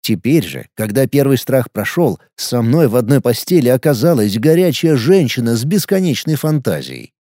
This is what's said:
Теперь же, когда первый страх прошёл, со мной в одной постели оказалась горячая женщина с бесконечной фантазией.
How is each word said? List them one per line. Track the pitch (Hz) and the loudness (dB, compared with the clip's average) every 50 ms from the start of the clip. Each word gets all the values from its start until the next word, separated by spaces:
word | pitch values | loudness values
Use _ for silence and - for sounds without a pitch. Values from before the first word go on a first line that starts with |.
Теперь | - - 110 87 _ 117 151 165 107 | -2 -4 -4 -4 _ 0 0 0 0
же, | - 69 64 - _ _ | -2 -10 -14 -14 _ _
когда | - 110 107 101 135 135 | -8 -6 -4 -2 -2 -2
первый | 127 - 143 139 139 139 | 0 0 0 2 2 0
страх | 123 - - 131 131 117 - | 0 0 0 0 0 0 -2
прошёл, | _ 107 101 - - 170 175 127 87 - _ _ _ | _ -8 -6 -4 -2 0 0 0 -2 -4 _ _ _
со | - - - 123 120 | -12 -8 -4 -2 -2
мной | 117 113 127 170 160 120 | 0 2 2 2 2 2
в | 107 | 2
одной | 123 120 110 143 135 | 0 2 2 0 2
постели | - 123 117 - - - 180 170 123 120 | 2 0 -2 -2 -2 0 0 2 4 2
оказалась | 127 131 - 156 143 107 123 170 170 123 104 104 98 | 2 2 2 0 0 2 2 2 2 2 0 0 0
горячая | 113 110 156 160 170 185 175 131 - - 160 151 | 0 2 2 4 4 2 0 0 0 0 0 0
женщина | 127 110 143 190 196 156 117 - 131 120 117 117 | 2 2 4 4 4 2 0 -2 -2 -2 0 0
с | 110 117 | 0 0
бесконечной | 147 196 202 - - 202 190 185 175 127 - - 156 156 | 0 0 0 0 0 -2 0 0 0 -2 -2 -2 -4 -4
фантазией. | 139 - 156 156 147 127 110 95 73 64 65 65 62 57 - _ _ | -2 0 -2 -2 0 -2 -2 -4 -4 -6 -10 -14 -16 -16 -20 _ _